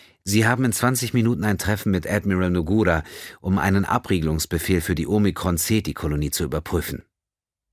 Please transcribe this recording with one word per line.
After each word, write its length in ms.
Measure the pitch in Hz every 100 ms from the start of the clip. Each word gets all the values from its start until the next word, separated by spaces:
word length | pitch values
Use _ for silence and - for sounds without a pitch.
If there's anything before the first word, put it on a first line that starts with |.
| - _
„Sie 240 | 98 107 110
haben 180 | 123 127
in 80 |
zwanzig 400 | - 120 120 120
Minuten 300 | 123 113 78
ein 160 | 107 98
Treffen 320 | - 104 107
mit 160 | 92 80
Admiral 420 | 104 101 92 90
Nogura, 540 | 90 82 107 92 80 - - - -
um 200 | 95 95
einen 260 | 90 98 95
Abriegelungsbefehl 960 | 123 - 92 78 80 - 85 - 90
für 140 | - 82
die 120 | -
Omikron-Ceti-Kolonie 1200 | 107 101 80 92 85 - 110 - - 80 73 73
zu 120 | -
überprüfen.“ 600 | 78 73 - 85 73 - - _ _ _ _ _ _